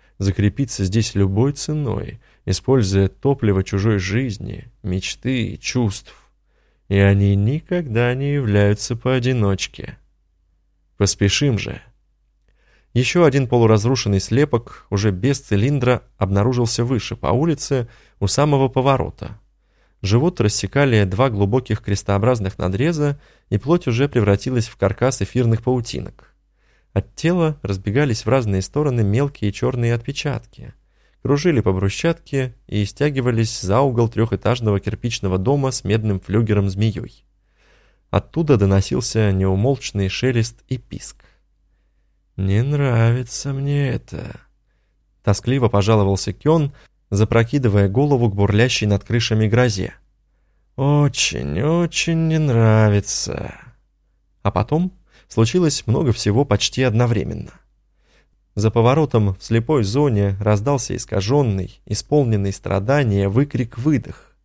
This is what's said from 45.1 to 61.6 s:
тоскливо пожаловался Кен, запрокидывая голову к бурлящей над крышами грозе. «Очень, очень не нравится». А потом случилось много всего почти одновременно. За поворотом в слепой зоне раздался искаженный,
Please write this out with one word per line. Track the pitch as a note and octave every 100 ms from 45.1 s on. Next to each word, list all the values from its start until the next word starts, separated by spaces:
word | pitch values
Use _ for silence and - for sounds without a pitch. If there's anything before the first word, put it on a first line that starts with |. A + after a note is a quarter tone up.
| _
тоскливо | - G2+ - C3+ A#2
пожаловался | G2+ G2 A2 G2 F#2+ -
Кен, | F#2 D3 D#3+ C#3+ - _ _ _
запрокидывая | G2+ A2 A#2 A#2 D3 B2 G2+ G2+
голову | G2+ D3 C3+ A#2
к | G2+
бурлящей | G2+ G#2 B2 - G#2
над | G2+
крышами | - A#2 A2+ A2 A2
грозе. | A2+ B2 G2+ F2 - _ _ _ _ _ _ _ -
«Очень, | C3+ D3 C#3+ - - A#1 C#2 D2+
очень | C#3+ E3+ E3+ - - E3 D#3+
не | D#3+
нравится». | D#3 A#2 A2+ A2 A2 G#2 G2+ - - - - - - _ _ _ _ _ _ _
А | -
потом | F#2 - D3+ F#3 - _ _ _
случилось | - A2+ - E3+ - -
много | B2 D#3
всего | G#2+ - G#2+ G#2+
почти | G#2 - -
одновременно. | C3 A2 B2 A2+ D#2 E2 - - _ _ _ _ _ _ _ _ _ -
За | G#2+
поворотом | A#2 A#2 C#3 D3+ A#2 G#2 F#2
в |
слепой | - A2+ A#2 D3+
зоне | G2+ A#2+ D3 G#2+ G2+ F#2+
раздался | G#2 G#2+ A2+ C#3+ - F2
искаженный, | - F#2+ F#2+ C#3+ C3+ F#2+